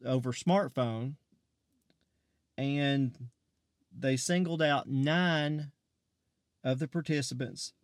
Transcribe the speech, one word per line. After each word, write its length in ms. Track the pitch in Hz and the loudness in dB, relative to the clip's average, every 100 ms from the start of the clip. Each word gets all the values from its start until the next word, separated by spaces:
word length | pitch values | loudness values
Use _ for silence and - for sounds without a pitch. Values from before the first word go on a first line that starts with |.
over 280 | 120 131 127 | -2 0 0
smartphone, 840 | 117 - 190 151 131 120 113 127 147 _ _ _ _ _ _ _ _ _ _ _ _ _ - | -2 2 2 2 -2 -2 -2 -6 -10 _ _ _ _ _ _ _ _ _ _ _ _ _ -4
and 720 | 139 143 143 139 131 127 120 - _ _ _ _ _ - | -2 0 2 2 2 -2 -12 -16 _ _ _ _ _ -4
they 220 | 135 131 | 0 0
singled 420 | - 175 180 165 | 2 2 2 2
out 300 | 156 143 - | 2 2 0
nine 840 | 135 139 170 180 156 147 151 147 - _ _ _ _ _ _ _ _ | 0 2 4 4 2 0 -2 -6 -14 _ _ _ _ _ _ _ _
of 180 | 131 131 | -2 -2
the 80 | 151 | -2
participants, 840 | 170 156 151 131 123 123 95 - - | -2 0 -2 -2 -4 -8 -8 -14 -14